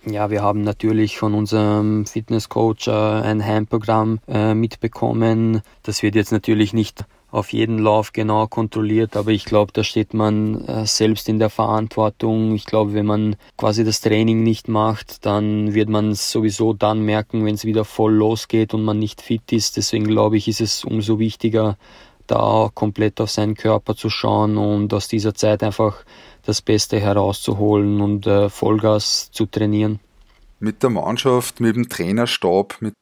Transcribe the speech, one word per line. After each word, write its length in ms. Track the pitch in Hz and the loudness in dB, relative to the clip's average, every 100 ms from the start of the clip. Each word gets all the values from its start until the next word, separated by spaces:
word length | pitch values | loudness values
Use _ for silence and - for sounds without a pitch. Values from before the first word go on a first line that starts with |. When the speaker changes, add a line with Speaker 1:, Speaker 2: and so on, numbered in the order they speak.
Speaker 1:
Ja, 260 | 113 104 104 | -8 -4 -2
wir 120 | 104 | 0
haben 200 | 104 104 | 0 0
natürlich 540 | 104 101 110 113 107 - | -2 -2 0 2 0 0
von 160 | 107 | -2
unserem 720 | 104 107 110 107 104 107 107 | 0 0 2 2 2 2 0
Fitnesscoach, 840 | 104 113 110 113 - 110 113 107 - | -2 -6 -2 -4 -2 0 0 0 -2
äh, 20 | |
ein 540 | 107 107 107 110 107 104 | 0 0 0 0 -2 0
Heimprogramm, 720 | 107 107 113 107 110 110 110 - | -2 0 -4 0 0 2 -2 -2
äh, 260 | 110 107 | 0 2
mitbekommen. 1080 | 110 113 - 113 - 120 113 117 113 113 110 - _ | 2 0 -2 -8 -4 -2 0 2 2 2 0 -4 _
Das 180 | - 104 | -8 -2
wird 140 | 107 107 | 0 2
jetzt 160 | 101 | 2
natürlich 400 | 107 - 107 104 | 0 2 2 2
nicht 300 | 113 104 - - _ _ | 2 -2 -4 -16 _ _
auf 220 | 113 98 | -6 -4
jeden 260 | 110 113 110 | -2 0 2
Lauf 360 | 107 107 107 | 4 2 0
genau 320 | - 107 107 110 | -4 0 0 0
kontrolliert, 680 | - 110 113 107 110 110 | -2 -4 -2 0 0 0
aber 180 | 104 104 | -2 0
ich 120 | 107 | -2
glaub, 300 | - 104 104 | 2 2 2
da 100 | - | 0
steht 300 | 104 110 104 | -2 -2 -2
man, 500 | 110 107 107 107 110 - | 0 0 2 0 -2 -4
äh, 200 | 113 107 | -4 -2
selbst 420 | - 110 107 - | 2 2 0 0
in 100 | 110 | 0
der 120 | 107 | 0
Verantwortung. 1040 | - 110 110 110 - 107 - 113 110 110 | 0 0 0 -2 0 -2 0 -2 0 0
Ich 100 | 107 | -2
glaub, 300 | - 110 104 | 0 0 0
wenn 100 | 104 | 0
man 320 | 104 107 107 104 - - | 0 0 0 -4 -10 -4
quasi 260 | 110 107 | -2 2
das 160 | 110 107 | 0 0
Training 420 | 113 107 113 113 | 0 2 2 2
nicht 240 | 113 107 - | 2 0 -2
macht, 600 | 110 110 107 - - 107 | 0 0 -2 -10 -8 -2
dann 480 | 104 107 107 107 | 0 0 0 0
wird 160 | 107 107 | 0 0
man 240 | 107 107 | 0 0
sowieso 580 | 104 - 120 110 101 113 | -2 -2 0 0 0 0
dann 300 | 104 107 110 | 2 0 0
merken, 420 | 107 107 107 110 | 0 0 -2 -2
wenn's 220 | 107 104 110 | -2 -2 -2
wieder 180 | 110 | -2
voll 300 | 107 - 110 | -2 0 2
losgeht 580 | 110 107 110 - 113 110 | 4 2 0 -2 0 0
und 100 | 110 | 0
man 160 | 110 107 | -2 -2
nicht 220 | 107 - | -4 -8
fit 320 | - 113 - | -6 -6 -2
ist. 240 | 117 - - | -2 -2 -4
Deswegen 300 | - 110 107 | -4 -2 0
glaub 260 | 110 107 | 2 2
ich, 160 | 107 107 | 2 -2
ist 140 | 107 | -2
es 240 | 110 - - | -2 -4 -4
umso 320 | 110 104 110 | -4 0 0
wichtiger, 580 | 113 - 113 110 110 104 - - - _ - | 0 -2 -2 0 0 -2 -10 -20 -20 _ -6
da 440 | 110 107 110 107 | -2 2 2 0
komplett 480 | - 107 104 107 - | -2 -4 0 -2 -2
auf 100 | 110 | -4
seinen 260 | - 107 107 | -2 -2 -2
Körper 380 | 110 107 - | 0 0 -2
zu 140 | 107 110 | -4 -4
schauen 480 | - 107 104 107 107 | -4 0 2 2 0
und 380 | 104 104 104 | 0 0 0
aus 120 | 104 - | -2 -2
dieser 280 | 110 107 | -2 -2
Zeit 280 | - 107 104 | 0 0 2
einfach 340 | 107 98 110 - - - - - - | -2 0 -2 -2 -16 -20 -20 -12 -4
das 160 | 107 | -4
Beste 360 | - 107 - 110 | 2 0 2 0
herauszuholen 1000 | 101 101 98 98 - 101 104 104 104 104 | 2 2 0 -2 -4 0 2 4 2 2
und, 260 | 101 104 101 | 0 0 2
äh, 220 | 101 101 | 2 2
Vollgas 840 | - 107 107 110 107 - - - | 0 0 2 2 0 0 -4 -6
zu 120 | - | -4
trainieren. 560 | 107 110 107 104 107 107 _ _ - _ _ - | -2 0 0 0 0 -2 _ _ -20 _ _ -8
Speaker 2:
Mit 220 | 107 - | -8 -2
der 80 | 131 | -2
Mannschaft, 720 | 101 - 117 135 123 117 - | 0 -2 -2 2 0 0 -2
mit 160 | 117 113 | 0 0
dem 120 | 117 | -2
Trainerstab, 880 | - 87 107 120 - 92 92 101 - | -4 -2 0 0 0 0 0 0 -6
mit 140 | 110 - | -10 -10